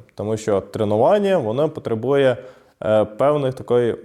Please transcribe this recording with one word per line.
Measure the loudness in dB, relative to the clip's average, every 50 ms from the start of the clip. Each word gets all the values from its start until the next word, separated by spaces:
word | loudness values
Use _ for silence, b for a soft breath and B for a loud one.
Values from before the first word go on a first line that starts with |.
| -18 _ _
тому | -8 -6 -4 -4 -4
що | -2 0 0 0
тренування, | -2 -4 -4 -4 -2 0 2 2 4 4 4 2 2 2 0 0
воно | 0 -2 -2 -2 -2 -2
потребує, | -4 -6 -8 -6 -6 -4 -2 0 2 2 4 2 2 0 -6 B B B B B B B -2
е, | 2 2 2 2
певних | 0 0 0 0 2 2 0 -2 -4 -4
такої | -6 -4 0 2 2 2 0 -2 -4